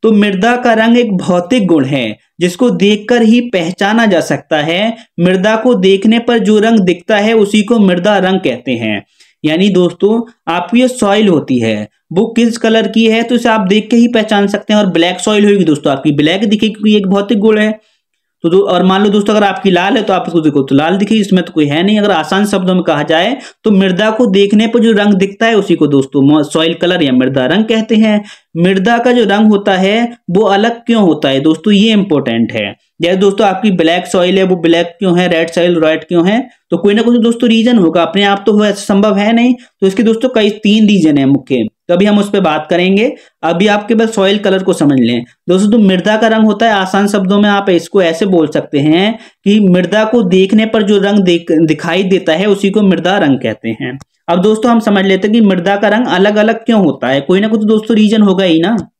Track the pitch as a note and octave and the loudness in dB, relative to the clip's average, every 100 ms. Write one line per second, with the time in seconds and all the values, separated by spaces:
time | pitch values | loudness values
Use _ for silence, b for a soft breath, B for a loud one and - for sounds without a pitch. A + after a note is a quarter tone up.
0 | A3+ G#3+ G#3 G3 A3 B3 A#3+ A3 A3+ A#3+ | 2 2 0 0 0 0 0 0 2 2
1 | A#3 F#3 D#3 F3+ F3 B3+ F#3+ E3 C3 C#3 | 0 -2 -2 -2 0 -2 0 0 0 -4
2 | A2+ G#2 _ _ F3 F3 B3 F3 G3 G#3+ | -4 -8 _ _ -6 -2 -2 0 0 0
3 | G#3+ A#3+ A3+ A#3+ A#3+ F#3+ E3 F#3 G3 A3 | 0 0 2 2 0 -4 -4 -4 -2 0
4 | A3+ F3 D3+ C#3+ - D#3 D3+ E3+ A3 A#3 | 0 0 -2 -6 -4 -4 -2 -2 -4 -6
5 | B - E3+ F#3 G3 A3 B3+ A3+ F#3 F#3+ | B -4 0 0 0 0 0 2 2 2
6 | G#3+ A3+ A#3+ A#3 G3 G#3+ G#3+ A3+ F3+ F3 | 2 0 0 -2 2 2 2 2 0 -4
7 | - G#3+ G#3 A3+ G3+ G#3+ G#3 A#3 G3 F3 | -2 -2 0 0 2 0 0 2 2 2
8 | F#3 G#3 F#3 F#3+ E3 A#2 - A#2+ A2 G#2 | 0 0 0 -2 -2 -6 -6 -6 -4 -6
9 | - b b b D3+ D#3+ G3+ F3+ F3 F3 | -10 b b b -4 0 0 2 0 0
10 | G3 A3+ A#3 B - E3+ F3 A#3 B3+ B3 | -2 -2 -6 B -6 -6 -2 0 0 0
11 | G3+ G3+ G#3+ D#3+ C#3+ B2+ A2 G#2+ G#2+ _ | -2 0 2 0 -2 -2 -2 -4 -8 _
12 | _ E3 A3+ A#3 A#3 A3+ A3+ A3 A3 - | _ -4 -2 0 -2 0 -2 0 0 0
13 | A3+ A3 A#3 B3 A#3+ A3 F#3 G#3+ G#3+ A#3+ | 0 0 -2 -2 0 -2 0 -2 0 0
14 | A#3+ A#3 G#3+ G#3 G3+ G3+ - G#3+ G3+ E3+ | 2 0 0 0 -2 -4 -2 0 0 0
15 | F3 F#3 - G#3+ G#3 G3+ D#3+ C#3+ D3+ C3+ | 0 -2 -2 0 2 2 2 0 -2 -2
16 | D#3 C#3+ D3+ F#3 G#3 G#3 A3 A3+ G#3+ G#3+ | -2 0 0 -2 -2 -2 -2 -2 0 0
17 | F#3+ G3 G3+ A3+ G#3+ G#3+ G#3+ G#3+ _ _ | 0 -2 0 0 0 0 0 -4 _ _
18 | _ _ _ _ E3+ F3+ G3 F3+ F#3 F#3+ | _ _ _ _ 0 0 2 0 2 2
19 | G#3 G3+ G3+ G#3 G3+ F#3+ G3+ F3 F#3+ A3+ | 2 0 0 0 0 0 0 0 0 -2
20 | G#3+ F#3 - E3 D#3 D3 C3+ C#3+ D#3 F#3+ | -2 -2 -2 -2 0 0 0 0 0 -2
21 | G#3 A3 G3 F#3 F3 - D3 D3 F#3+ G#3+ | 0 0 0 0 -2 -2 -2 0 0 0
22 | G#3 F3+ D3+ G3 G#3 G3 F#3 F#3 E3+ D3+ | 0 -2 0 -2 0 -2 0 -2 0 -2
23 | D3+ D#3+ F#3+ C4+ B B - G3 F#3+ F3+ | 0 0 0 -4 B B 0 2 2 0
24 | G#3+ A3 A#3+ F#3+ G3+ G#3 A3+ A#3 A3+ A3+ | -2 0 0 2 2 2 2 0 2 2
25 | G#3 G3 G3 G3+ A3+ A3+ F#3+ E3 D3 C#3 | 2 0 0 -2 -2 0 0 0 2 0
26 | C3+ D3 C#3 D3+ D3 E3 D#3+ E3 F3 F3+ | 0 0 2 2 0 -2 -2 -2 -2 0
27 | D3 B2+ B2+ C#3 B2+ F3+ A3 A3 A3 A3 | 0 0 0 -2 -2 0 0 -2 0 0
28 | A3 G#3 G#3 B B E3 F3 F#3+ F#3+ A#3 | 2 0 -4 B B -2 0 0 0 0
29 | A#3+ B3 G#3+ G3+ A3 G#3 G3+ F#3+ F#3+ G#3+ | 2 0 0 2 2 2 0 0 0 0
30 | A#3+ A#3+ - F3+ G#3+ G3 A3 A#3 - A#3 | -4 -8 -4 0 2 2 0 -4 -2 0
31 | G3+ D3+ C#3+ C3+ C#3 D#3 - G3+ A3 G#3+ | 2 0 0 0 0 -2 0 2 2 2
32 | F#3 D3+ C3+ A2+ A2+ A#2 G2+ - _ _ | 0 -2 -2 -2 -2 -2 -6 -10 _ _
33 | E3 F#3+ G3 G3 G#3+ F#3 G#3+ F3+ D#3+ F3 | -2 2 0 2 -2 0 -2 0 0 0
34 | F3+ G3 F3+ F#3+ F#3+ F3+ E3 E3 E3+ - | -2 -2 0 0 0 0 0 0 -2 -4
35 | F#3+ F3 F3+ E3 E3+ F3+ F3 E3+ D#3 D#3+ | -2 0 0 0 -2 -2 0 2 0 -2
36 | - F3 E3+ A3 B3+ B _ E3+ G3+ G#3 | -2 0 0 0 -4 B _ -2 0 0
37 | A#3 A#3+ A3+ A#3 B3 A3+ A3+ A#3+ E3+ E3+ | 2 2 2 0 0 2 2 2 2 2
38 | E3 G3 G3+ G3+ G3+ G#3 G#3 G3+ - G3 | -2 0 0 0 0 2 0 -2 -2 0
39 | G#3+ G3 G#3 A#3 A#3+ B3 B _ F#3+ F#3+ | 2 0 0 0 0 -2 B _ -2 0
40 | A3 A3+ B3+ B3 G#3+ G#3 G3+ G#3+ G#3+ G3+ | 0 0 0 0 0 -2 0 2 2 2
41 | D#3 C#3+ C3+ C#3 C#3 C3 A2 _ _ F3 | 2 2 2 0 0 -4 -4 _ _ 0
42 | G#3 G#3 G3+ G3+ F3 D3+ - E3+ F3+ G3 | 2 2 0 -2 -2 -2 -2 -2 0 0
43 | A#3+ - B _ D#3+ E3+ G#3 G#3 G#3 A3+ | 0 -4 B _ -4 0 0 0 -2 0
44 | A3 A3 F#3+ G#3 G#3 F#3 F#3+ E3+ D3 C3+ | 0 0 0 0 0 -2 -2 0 0 2
45 | A#2 A#2+ A#2+ B - F3+ G#3 A#3 G3+ F#3 | 0 -2 -6 B -2 0 2 2 2 2
46 | G3+ G#3+ A3+ A3 A3 G#3 A3+ G#3 F#3+ G3 | 0 0 0 2 0 2 0 0 -2 -2
47 | G3+ G#3 F#3 G3+ G#3 G3+ G3+ E3+ - G3+ | 0 -2 0 0 2 0 0 -2 0 0
48 | F3 E3 G3+ F#3 D#3 D#3 - D3 D3 D#3+ | 0 0 0 0 0 -2 -4 -2 0 2
49 | G3+ A3+ B B - G#3 G3 F3+ F3 G#3 | 0 -4 B B 0 2 4 2 0 0
50 | A3 A#3+ F#3+ F#3 F#3+ G#3+ A3 A3 G3+ G#3 | 0 0 2 2 2 2 0 -2 0 0
51 | G3 G3+ F3+ E3+ E3+ D#3+ D#3+ D#3+ E3+ F3 | 2 0 2 0 0 0 0 -2 -2 -2
52 | F#3+ F#3 - D#3+ G3+ G3 G3 G3+ G3+ E3+ | 0 0 0 -2 0 0 0 0 0 0
53 | E3+ G3 D#3+ B2+ A#2+ G#2+ A#2 A2+ B2+ C3+ | 0 0 0 0 -2 -6 -8 -8 -10 -12
54 | - _ - F3 F#3+ G#3+ A#3+ A#3 A3 G3+ | -18 _ -4 0 2 0 2 0 2 0
55 | F#3+ F#3+ G#3 A3+ G#3+ F#3 F3 G3+ G#3 G#3 | 0 0 0 2 2 2 0 0 0 0
56 | B3 F3+ G3+ G#3 G#3+ A3+ - A3+ F3+ - | 0 0 0 2 0 -2 0 0 2 0
57 | A#2+ C#3 C#3 F#3 G#3+ A3 G#3+ A3 G#3+ A3+ | -2 -2 -2 -2 0 -2 0 0 0 0
58 | G#3+ A3 G#3 F#3 F#3+ D#3+ E3+ A3+ D#3 _ | 2 2 2 2 0 0 0 -2 -6 _